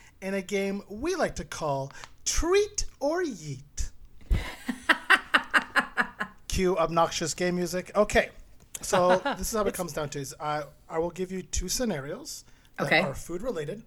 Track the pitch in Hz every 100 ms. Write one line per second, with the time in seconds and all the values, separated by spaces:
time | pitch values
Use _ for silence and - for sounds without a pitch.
0 | - - 190 196 190 196 196 202 - 208
1 | 302 359 214 - 151 - 156 139 139 -
2 | - - - - 330 392 415 - - -
3 | 277 339 339 190 151 127 143 - - -
4 | - - - - - - - - - -
5 | - 392 - - - - - 269 - -
6 | - - 202 - - - 180 160 165 170
7 | 165 - 160 - 180 180 175 180 175 196
8 | 208 233 - - - - - - - 185
9 | 180 185 277 196 190 220 202 - 175 151
10 | 147 143 131 - 151 151 147 - - 165
11 | 170 175 185 185 - - 180 - 240 156
12 | 135 208 302 - - - _ - 180 160
13 | 147 135 - 175 254 180 147 208